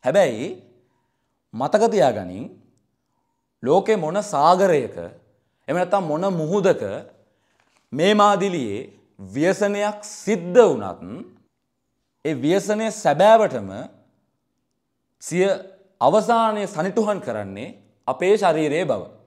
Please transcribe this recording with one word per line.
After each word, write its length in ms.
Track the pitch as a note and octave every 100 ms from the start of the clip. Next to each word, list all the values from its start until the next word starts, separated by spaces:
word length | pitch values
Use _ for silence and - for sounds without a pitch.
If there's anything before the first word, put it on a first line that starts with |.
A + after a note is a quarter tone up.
හැබැයි 440 | B2+ F3+ E3 A2 D#3 F#4 _ _ _ _ _ _ _ _ _
මතක 300 | A2 C#3+ G#3 A3
තියාගනින් 580 | G3+ C#3+ G#2 F2+ F#2 D3 - _ _ _ _ _ _ _ _ _ _
ලෝකේ 340 | A#2+ E3+ F#3+ G#3+
මොන 200 | D#3 F#3
සාගරයක 720 | G3+ C#3+ D3+ F3+ G3 D3+ A2+ - E2+ - _ _ _ _ -
එහෙම 100 | D#3+
නැත්නම් 260 | F3+ G3
මොන 220 | E3+ D3+ G3
මුහුදක 520 | F3 D#3 G3+ F#3 D#3+ G2+ A#2 - _ _ _ _ _ _ _ _
මේ 200 | C3 F3+
මාදිලියේ 760 | G#3 G#3 G3 G3 F3 A2+ G2+ C3 _ _ _
ව්‍යසනයක් 800 | F#2+ A2 E3+ F#3+ G3+ G3+ G#3 G#3 -
සිද්ධ 480 | - - G#3 E3+ F3+
වුණත් 420 | G#3+ C3 G2 E2+ F2 C3+ - _ _ _ _ _ _ _ _ _ D3+
ඒ 100 | C#3+
ව්‍යසනය 520 | C#3+ F#3+ F#3 G#3+ A3
සැබෑවටම 760 | G#3 E3 C#3+ G3+ A3+ G#3 B2+ G2 G2 D3+ _ _ _ _ _ _ _ _ _ _ _ _ _
සිය 220 | - E3+ F#3+ F#3+ - - _ _
අවසානය 640 | B2 G3 F#3+ A#3 A3+ G#3+ F#3+
සනිටුහන් 540 | D#3 F3+ G#3+ G#3 G3+
කරන්නේ 540 | - A2 G2+ F#2+ D3 - _ _ -
අපේ 260 | C3 F#3 G#3
ශරීරයේ 500 | G3 D#3 D3+ D3+ F3
බව. 160 | G#2+ E2+ -